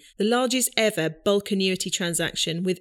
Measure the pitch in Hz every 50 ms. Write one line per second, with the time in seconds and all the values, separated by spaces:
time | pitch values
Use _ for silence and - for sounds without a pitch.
0 | - - _ - 196 220 233 247 254 240 254 262 233 - - - 220 214 214 175
1 | 160 160 160 - _ 208 202 202 202 - 202 190 190 190 185 180 - 185 - -
2 | 185 170 165 165 170 - - - - - 160 170 185 185 180 -